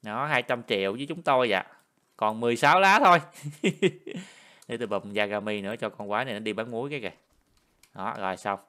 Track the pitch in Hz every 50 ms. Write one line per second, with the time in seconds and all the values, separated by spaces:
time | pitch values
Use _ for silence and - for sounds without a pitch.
0 | - 110 107 117 135 151 151 123 123 - 127 120 117 - 117 101 95 98 101 120
1 | 139 139 165 175 170 - 139 127 127 117 101 92 - - - _ _ _ _ _
2 | _ _ _ - 110 107 110 110 117 120 120 117 - 147 160 185 190 196 196 220
3 | 285 185 175 170 143 - _ - - 147 147 - - 208 - - - 180 - -
4 | _ - - 175 185 - - - - - - _ - _ 120 113 120 104 104 98
5 | 95 101 101 104 104 101 104 104 101 107 104 104 98 98 107 120 - 107 - -
6 | 107 101 104 107 127 135 110 104 110 110 107 101 110 120 120 113 123 143 151 143
7 | 110 92 - _ _ _ _ _ _ _ _ _ _ _ _ _ _ _ _ 92
8 | 92 104 - - 98 95 92 87 - 104 101 98 -